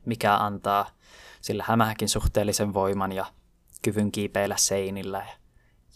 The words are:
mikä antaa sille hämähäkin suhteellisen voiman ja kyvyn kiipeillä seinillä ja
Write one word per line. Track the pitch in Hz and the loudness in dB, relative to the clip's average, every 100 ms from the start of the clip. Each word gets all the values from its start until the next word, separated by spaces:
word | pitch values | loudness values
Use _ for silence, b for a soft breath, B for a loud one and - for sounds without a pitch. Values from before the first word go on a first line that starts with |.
mikä | 117 110 104 101 | -6 0 4 4
antaa | 104 101 104 101 - - B B B B | 2 -2 0 0 0 -8 B B B B
sille | - 98 92 | -6 -4 2
hämähäkin | 113 110 107 104 | 4 2 0 -2
suhteellisen | 110 - 107 104 101 101 | 0 0 2 2 0 0
voiman | 98 95 98 95 | 2 0 0 -2
ja | 95 - - _ _ _ - | -4 -6 -10 _ _ _ -6
kyvyn | 110 104 104 | -2 0 0
kiipeillä | 107 101 98 101 98 | 0 -2 0 0 0
seinillä | - 98 95 98 98 98 | 0 0 -2 -6 -6 -8
ja | 98 - _ _ _ _ _ | -10 -16 _ _ _ _ _